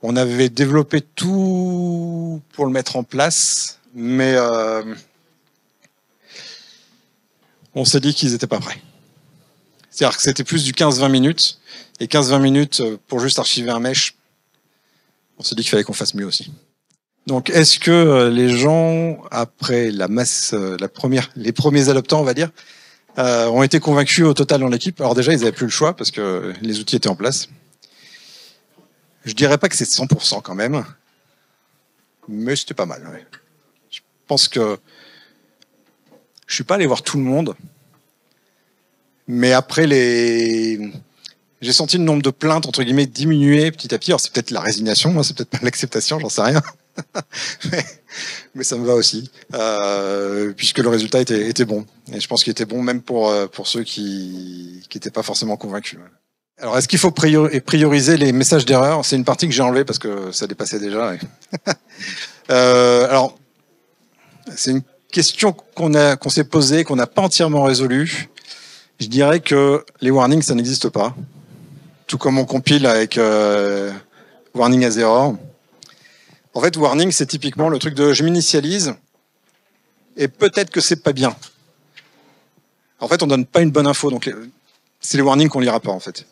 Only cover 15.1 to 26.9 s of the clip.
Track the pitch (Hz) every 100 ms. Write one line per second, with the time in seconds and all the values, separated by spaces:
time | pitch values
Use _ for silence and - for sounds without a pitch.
15.1 | _ _ _ - 110 117 107 104 107 101
16.1 | 104 98 - - - _ _ _ _ _
17.1 | _ - 131 127 170 151 - - 170 165
18.1 | 135 120 120 127 120 139 160 165 165 165
19.1 | 160 - 120 117 _ - 123 117 104 92
20.1 | 110 123 - - 110 95 92 95 - 135
21.1 | 131 123 - 113 117 151 143 139 135 123
22.1 | 156 147 123 165 - - - - _ _
23.1 | - 127 120 117 117 135 165 156 143 139
24.1 | - 160 135 139 143 131 120 190 175 135
25.1 | 120 123 156 113 95 123 - 151 180 110
26.1 | - 101 92 92 90 110 107 107